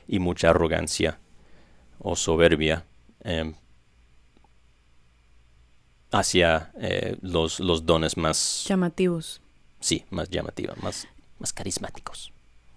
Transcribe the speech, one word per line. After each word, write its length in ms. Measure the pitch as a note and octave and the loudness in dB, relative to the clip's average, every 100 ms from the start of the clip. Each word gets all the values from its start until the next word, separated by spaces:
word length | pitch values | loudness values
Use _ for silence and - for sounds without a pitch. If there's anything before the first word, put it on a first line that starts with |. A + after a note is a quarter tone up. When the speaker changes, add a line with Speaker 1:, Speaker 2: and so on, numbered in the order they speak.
| - | -6
Speaker 1:
y 100 | G2+ | -2
mucha 320 | F2+ F2 E2 | 0 2 4
arrogancia 680 | E2 E2 E2 E2 - D#2+ - - - - - - - - - | 6 4 0 -2 0 -2 -2 -14 -20 -20 -20 -20 -20 -20 -10
o 160 | - F2 | -6 -4
soberbia, 680 | - E2 E2+ D#2 D#2 D#2+ - _ - _ | 0 6 6 6 2 0 -4 _ -20 _
em, 320 | - E2 D#2+ D#2+ _ _ _ _ _ - _ _ _ _ _ _ _ _ _ _ _ _ _ _ _ _ _ _ _ | -6 -4 -4 -8 _ _ _ _ _ -20 _ _ _ _ _ _ _ _ _ _ _ _ _ _ _ _ _ _ _
hacia, 640 | G2+ G2 F#2 E2+ D#2+ D#2+ - | 0 2 4 6 4 0 -8
eh, 360 | F#2 F#2 - F#2+ | -4 -2 -4 -6
los, 380 | F#2+ E2+ E2 - | -4 0 0 -2
los 260 | F#2 E2 D#2+ | 0 0 4
dones 300 | D#2+ D#2+ - | 4 4 0
más 480 | D#2+ D#2 - - - | 0 0 -2 -4 -2
Speaker 2:
Llamativos. 720 | F#3+ F3 - F#3 E3+ - - - _ _ _ | 0 0 0 0 0 -8 -14 -20 _ _ _
Speaker 1:
Sí, 240 | - E2 - | -4 -4 -4
más 200 | F2+ E2 | -8 -4
llamativa, 440 | E2+ D#2+ - - - | -6 -6 -8 -10 -8
más, 240 | F#2 - - - - - | -8 -8 -14 -20 -20 -12
más 140 | - | -10
carismáticos. 800 | - F#3 - F#3+ - - - - - _ - - | -8 -8 -6 -8 -12 -14 -14 -16 -20 _ -20 -20